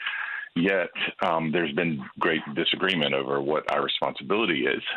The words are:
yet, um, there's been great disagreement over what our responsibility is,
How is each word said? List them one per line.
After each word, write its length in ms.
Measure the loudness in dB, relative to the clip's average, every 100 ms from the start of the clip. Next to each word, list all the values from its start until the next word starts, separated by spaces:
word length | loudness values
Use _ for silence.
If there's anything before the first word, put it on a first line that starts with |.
| -8 -6 -6 -8 -6 0
yet, 340 | 2 2 0 -4 -6 0
um, 300 | 2 2 2
there's 220 | 2 0
been 280 | 0 0 -2 -6 -2
great 240 | 0 2 -2
disagreement 580 | -2 -2 0 2 2 2
over 280 | 2 0 0
what 300 | 2 0 2
our 100 | 0
responsibility 840 | 0 0 -2 -2 -2 0 2 2 2
is, 160 | 0 -2